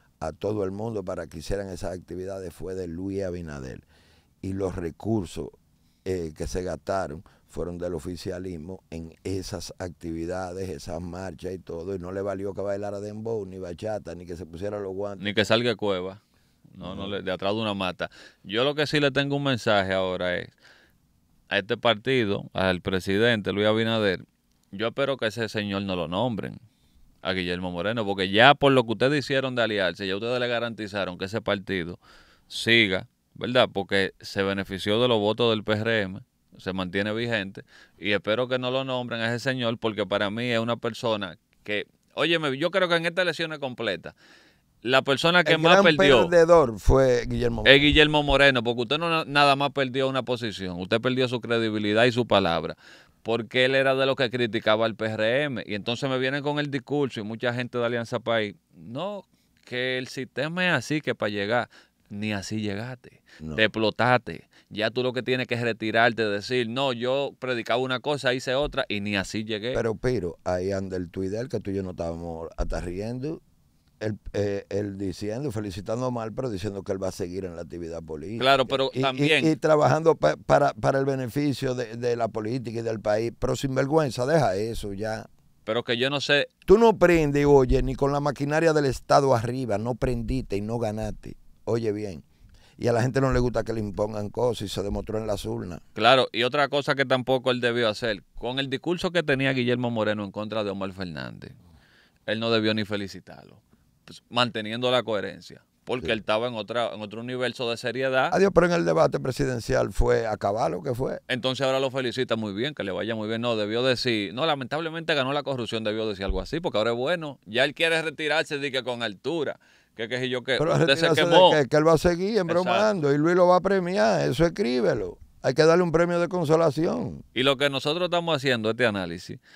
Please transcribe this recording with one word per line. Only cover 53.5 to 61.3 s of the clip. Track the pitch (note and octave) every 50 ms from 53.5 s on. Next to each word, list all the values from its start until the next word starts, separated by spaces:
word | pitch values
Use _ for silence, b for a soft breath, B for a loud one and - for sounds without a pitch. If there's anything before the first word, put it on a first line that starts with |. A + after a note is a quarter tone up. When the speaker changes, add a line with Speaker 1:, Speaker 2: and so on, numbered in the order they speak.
| - B2+ B2+
Speaker 2:
él | B2+ C3+
era | C3+ C3+ C3+ C3+
de | C3 C3+ C3+
los | C3
que | B2+ C3+ A#2
criticaba | G2+ B2 B2 A2+ G2+ A2+ G2+ A2 G#2+ A2 A#2 A2+
al | G#2+
P | - A2
R | A2 A2 G#2+ G#2+ A2 B2 C3+ D3+
M, | D3 C3 G#2 D2+
y | - G2+
entonces | G#2 F#2 - A#2+ A#2 - C#3
me | C3 B2+
vienen | C3 C3 C3+ C#3+
con | C3+ D3 D3 D3
el | D3 D3
discurso, | C3+ C#3 - - D3+ D3 C#3+ B2+ - A#2
y | G#2
mucha | G#2 A2+ A2 - B2 A#2
gente | B2 B2 A#2+ - B2
de | A#2+
Alianza | A#2 B2 A#2+ A#2 - - A#2
País, | A#2 B2 A#2 A2+ G#2+ G#2 - - _ _ _
no, | F#2+ D#2+ F2+ A#2 C3+ E3+ G3+ G#3 G3 - _ _ _ _ _ _ _ _
que | - B2 B2 B2+ B2+ B2+ B2+
el | C3 B2
sistema | - - C3 - _ - C3+ D#3 E3 F3+ F3+ F3+
es | E3+
así, | C3 A#2 - D3+ D#3
que | - - A#2
para | - -
llegar, | G#2+